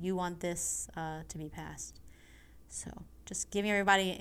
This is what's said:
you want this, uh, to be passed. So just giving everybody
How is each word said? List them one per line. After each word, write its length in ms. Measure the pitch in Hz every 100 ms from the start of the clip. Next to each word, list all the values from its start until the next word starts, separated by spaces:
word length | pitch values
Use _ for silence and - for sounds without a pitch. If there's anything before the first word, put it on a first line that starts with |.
you 140 | 175
want 240 | 185 180 170
this, 500 | 175 175 - - - -
uh, 260 | 160 156 160
to 100 | 160
be 100 | 151
passed. 500 | 170 156 156 - - - - - - - - -
So 200 | - - - - - -
just 240 | 185 -
giving 220 | 202 208
everybody 440 | 202 196 196 185 -